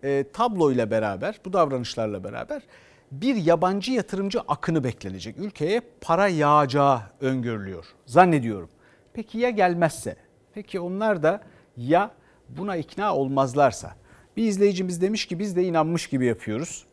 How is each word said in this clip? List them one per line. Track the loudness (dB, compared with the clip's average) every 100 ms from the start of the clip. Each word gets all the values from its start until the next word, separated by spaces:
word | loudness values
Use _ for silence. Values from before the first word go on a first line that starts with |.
e, | 0 -2 -2
tabloyla | -2 -2 4 2 4 2
beraber, | 0 0 -4 -6 -8 -4
bu |
davranışlarla | 0 0 0 -6 -4 -4 -4
beraber | -10 -12 -10 -12 -12 -20 _ _ _
bir | -6 -2 0
yabancı | 2 4 2 0 -2
yatırımcı | -2 -2 -4 -4 -4
akını | -4 -4 0 -2
beklenecek. | -2 -6 -10 -10 -12 -10
Ülkeye | -12 -6 -2 -2 -4 _
para | -2 2 2
yağacağı | 2 4 4 4 4 4 4 -2 _
öngörülüyor | -2 -2 -4 -6 -8 -12 -14 _ 2
zannediyorum. | 6 6 6 0 -6 -10 _ _ _ _
Peki | -14 -10 -2
ya | -2
gelmezse? | 2 2 4 0 0 -10 -12 _ _ _
Peki | -18 -10 -8
onlar | -6 -2 0 2
da | 2 0 -6 -20 _ -12
ya | 2 2 2 _ _ _ _
buna | -10 -6 -6
ikna | -6 -4 -2 0
olmazlarsa? | 0 0 0 4 2 2 -14 -18 _ -20 _ -2
Bir |
izleyicimiz | -2 4 2 2 -4 -2
demiş | -2 -2 -4
ki, | -6
"Biz | -4 -2
de |
inanmış | 0 2 2 0 -2
gibi | 0 0
yapıyoruz." | 0 -4 -6 -6 -12 -20